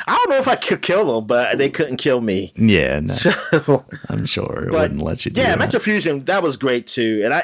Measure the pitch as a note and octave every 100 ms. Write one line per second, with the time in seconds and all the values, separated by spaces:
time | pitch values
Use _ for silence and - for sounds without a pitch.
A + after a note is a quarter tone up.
0 | - B3 A#4+ C#4 C4+ A#3+ - F3+ - F#3
1 | F#3 A2+ G#2+ A#2+ A#2 A#2 C#3 - D3 B2+
2 | D3 B2+ A2+ F#2+ G2 - A2 F2+ C2+ D2
3 | D2 - E3+ - - D#3 C#3+ C3+ - -
4 | - G#2+ - - - - - D#3+ D#3 -
5 | - C#3 - G#3 B3 F3 D4 B3 G#3 G#3
6 | E3 C#3+ C3+ G3 E3+ A#2+ C3+ B2 - -
7 | A#2 G#2+ G#2+ D#3